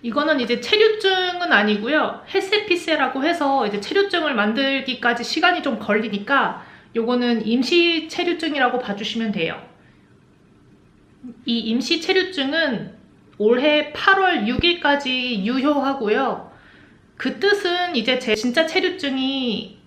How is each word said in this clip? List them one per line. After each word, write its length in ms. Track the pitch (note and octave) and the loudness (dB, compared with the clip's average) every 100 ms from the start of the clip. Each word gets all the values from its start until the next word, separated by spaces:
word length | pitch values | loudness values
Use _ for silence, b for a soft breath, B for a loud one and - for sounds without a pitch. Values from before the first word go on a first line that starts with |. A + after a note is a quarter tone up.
이거는 360 | A#3 A3 D4+ D4 | -2 -2 0 0
이제 200 | A#3 A#3+ | 0 -2
체류증은 880 | - G#4+ A4 G#4+ F#4+ F#4 F4+ F4 F4 | 2 4 4 4 2 2 0 -2 2
아니고요. 680 | A3+ G#3 G#3 A3+ D4+ A#3+ - - | 4 4 0 0 0 0 -4 -4
헤세피세라고 880 | F#4+ F#4+ G#4+ G#4 F4 - D4+ C4 C4+ | -4 0 -2 0 -2 0 0 0 0
해서 440 | D4 E4+ C#4 C4+ G#3 | -2 0 2 2 0
이제 120 | G3+ | -4
체류증을 540 | - F#4+ G4+ F4+ D#4 | -2 0 2 0 0
만들기까지 920 | B3 G#3 A#3 C4+ C4+ C4 B3 B3 A#3+ | 0 0 0 0 -2 -4 -2 0 0
시간이 380 | A#3+ - F4 F4+ | -4 0 2 2
좀 180 | C#4 A3+ | -2 -4
걸리니까 880 | - G#3+ A3+ G3+ G3+ C#4 G3 - B B B A3+ | 0 0 0 -6 0 0 0 -4 B B B -4
요거는 500 | A3+ B3 A#3+ A3+ G#3+ | 0 0 2 0 0
임시 640 | A#3+ C4 F4 E4+ E4 D#4 | 0 2 2 2 0 -4
체류증이라고 720 | - F4 E4+ D#4+ C#4+ B3 B3 | -4 -2 -2 -2 0 0 0
봐주시면 520 | - G3+ G#3+ A3+ A3+ | -4 -6 -6 -4 -4
돼요. 300 | F3+ E3 E3 - - b b b - _ _ _ _ _ _ _ _ _ _ B3+ - - | -2 -2 -4 -12 -20 b b b -20 _ _ _ _ _ _ _ _ _ _ -20 -12 -4
이 140 | A#3 | -4
임시 420 | A3 A#3 - E4 | -2 -2 0 -2
체류증은 960 | - F#4 F4+ C#4+ C4+ D#4+ D4+ G3+ - - - - - - | 0 0 0 -2 -2 0 0 -2 -8 -16 -20 -20 -20 0
올해 560 | G#3 B3 D4 D4+ D4 | 2 4 4 2 0
팔월 540 | - - G4 F#4 E4 G#3 | -2 2 4 4 2 0
육 160 | B3+ | 0
일까지 840 | E4+ F4 C#4+ C#4+ C4 B3+ B3 A3+ G3 | 0 2 2 2 0 -4 -2 -2 -2
유효하고요. 1040 | C4 C#4+ C#4+ C4 C4+ G#3 A#3 C4 F#3+ - B B B B B _ _ | 0 2 2 0 -2 0 0 0 -4 -10 B B B B B _ _
그 240 | B3+ - | -6 0
뜻은 560 | G4 G4+ F4 F4 F4+ D4 | 2 2 2 0 0 0
이제 220 | G#3+ B3+ | 0 0
제 160 | A#3+ | 0
진짜 320 | G#3+ B3 B3 D#4+ | 0 0 0 2
체류증이 1120 | F#4 F4+ F4+ C#4+ C4 C4 C4+ B3+ G#3 - - | 2 0 -2 -4 -2 -2 -2 -4 -4 -8 -18